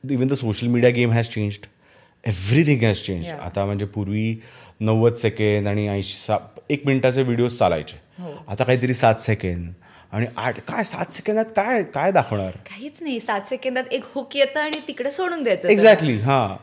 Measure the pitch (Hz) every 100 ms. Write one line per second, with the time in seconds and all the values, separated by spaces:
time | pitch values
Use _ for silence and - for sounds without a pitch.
0 | 131 135 131 135 117 104 120 120 123 120
1 | 120 117 113 - 104 101 - _ _ _
2 | _ _ - 92 95 127 156 135 110 98
3 | - 92 82 - 87 98 98 101 101 104
4 | 98 107 110 110 - - - _ 110 110
5 | 117 117 110 101 107 104 101 104 104 101
6 | 95 - - 107 - - _ 143 147 131
7 | 127 127 131 117 120 120 95 82 76 -
8 | _ - 180 143 - 101 123 127 123 123
9 | 117 110 - 104 92 87 85 90 - -
10 | - 104 117 117 120 113 - - 214 -
11 | 175 - - 214 220 220 208 247 180 135
12 | 170 185 120 107 95 - - - 277 294
13 | 320 240 220 208 202 254 262 254 247 262
14 | - 277 254 277 277 302 302 302 - -
15 | 247 285 359 349 240 180 175 208 220 190
16 | 160 110 113 139 104 95